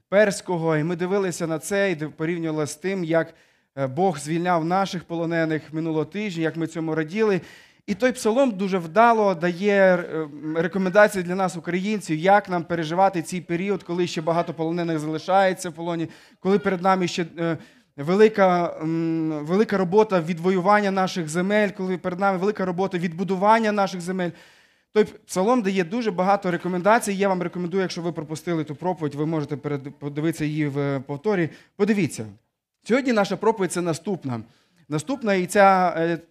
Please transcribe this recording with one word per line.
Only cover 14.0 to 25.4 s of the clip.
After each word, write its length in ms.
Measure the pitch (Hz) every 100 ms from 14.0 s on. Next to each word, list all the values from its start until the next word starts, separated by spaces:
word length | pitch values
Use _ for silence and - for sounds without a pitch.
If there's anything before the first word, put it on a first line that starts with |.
| 175
ще 160 | 175
багато 320 | 165 165 170
полонених 440 | 165 160 175 170 160
залишається 720 | 151 156 170 190 190 185 180
в 20 |
полоні, 360 | 156 170 170 156 - - _
коли 180 | 185 202
перед 240 | 196 185
нами 260 | 190 190 175
ще, 180 | - 160 143
е, 200 | 170 160 - _ _ -
велика, 840 | 143 196 220 214 190 175 170 -
м, 480 | 160 165 165 165 160 151
велика 340 | 147 190 226 196
робота 420 | 185 208 214 185
відвоювання 680 | 156 170 180 190 180 208 202
наших 380 | 190 185 185 156
земель, 400 | 170 190 208 202
коли 300 | 196 185 185
перед 220 | 185 175
нами 180 | 196 185
велика 260 | 196 214
робота 340 | 185 180 190 185
відбудування 720 | 175 160 190 190 208 226 214
наших 280 | 208 190 180
земель. 300 | 170 190 175 - - _ _ _ _
Той 120 | 214
псалом 580 | 208 - - 180